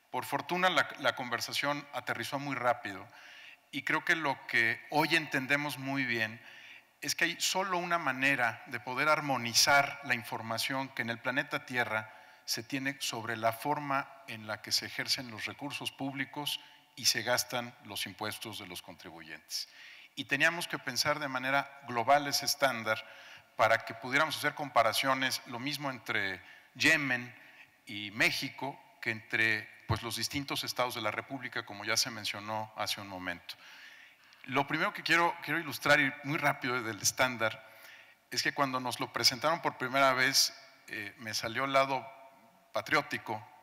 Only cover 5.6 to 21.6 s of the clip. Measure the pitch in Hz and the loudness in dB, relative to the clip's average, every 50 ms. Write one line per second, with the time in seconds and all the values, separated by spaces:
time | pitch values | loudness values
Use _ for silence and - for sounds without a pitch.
5.6 | 147 151 131 135 135 135 135 139 131 123 117 117 110 110 113 113 - - - - | 0 -2 -4 -6 -4 -2 -2 0 0 0 0 0 0 -2 -4 -8 -16 -18 -20 -20
6.6 | - - - - - _ _ _ - 143 - - 175 170 170 - - - - 190 | -20 -20 -20 -20 -20 _ _ _ -6 -4 -2 0 0 0 0 0 -2 0 0 0
7.6 | 190 196 185 175 175 175 170 170 160 139 127 127 135 139 139 127 123 117 113 - | 0 0 0 -2 0 0 0 0 2 0 0 2 4 4 4 4 2 2 0 -2
8.6 | - - 127 120 - 131 127 127 147 156 151 156 147 143 135 120 117 117 110 - | -8 -8 -8 -8 -6 -4 -2 2 4 4 4 4 2 0 0 0 0 0 2 4
9.6 | - 156 143 143 139 - - - - 127 127 117 113 - 127 113 110 113 113 113 | 6 8 8 6 6 4 -2 -6 -4 -2 -2 -2 -2 -4 -8 -6 -4 -4 -4 -2
10.6 | - - 139 135 135 131 - - 120 117 117 113 - 131 123 143 156 147 - 135 | -2 -2 -2 -2 -4 -4 -4 -4 -4 -4 -4 -2 -2 -2 0 0 -2 -2 -4 -6
11.6 | - - 127 123 117 110 107 107 110 - - - - - - - _ - - - | -4 -2 -2 0 0 0 0 -2 -2 -4 -10 -20 -20 -20 -20 -12 _ -6 -6 -4
12.6 | 113 - - 135 135 139 139 - - - - 117 110 113 117 110 113 113 113 - | -4 -4 -4 -2 -2 -4 -4 -4 -4 -4 -4 -4 -4 -4 -2 0 2 0 0 0
13.6 | - 147 147 147 147 143 135 135 139 - - - - - 117 110 107 107 107 101 | 0 -2 0 0 0 0 -2 -2 -2 -4 -10 -18 -14 -14 -12 -10 -8 -8 -8 -8
14.6 | - 113 - - 113 101 - - 127 120 - - 127 120 113 104 - 107 98 - | -4 -2 -2 -2 -2 -4 -6 -6 -4 -2 -4 -4 -4 -8 -10 -8 -8 -8 -8 -8
15.6 | 143 139 131 - 131 113 - - 135 139 135 139 135 - - 147 147 - - - | -8 -8 -8 -8 -8 -8 -6 -6 -6 -4 -4 -4 -6 -6 -6 -6 -6 -6 -6 -6
16.6 | - - - - _ _ _ - 117 - - 120 104 120 123 120 - - - 123 | -8 -14 -20 -20 _ _ _ 0 2 2 2 2 2 2 2 2 0 -2 -4 -4
17.6 | 120 120 - - - 107 101 - - 104 92 - 107 107 101 - - 113 104 104 | -4 -6 -10 -16 -14 -10 -8 -6 -6 -8 -6 -4 -4 -4 -4 -6 -8 -10 -10 -10
18.6 | 101 90 90 - - - 87 - - 92 82 82 80 78 78 78 - - - - | -10 -10 -12 -12 -12 -14 -16 -16 -16 -16 -16 -14 -14 -14 -14 -16 -12 -8 -8 -8
19.6 | - - - - - - - - - - _ - 127 - 143 135 156 165 170 175 | -8 -8 -14 -18 -20 -18 -20 -20 -20 -12 _ -10 -2 0 2 4 4 4 2 0
20.6 | 170 - - 139 - 135 123 117 - 156 147 147 151 135 131 127 127 131 139 139 | -4 -4 -6 -6 -6 -4 -2 0 2 2 2 0 0 -2 -2 -2 0 2 2 2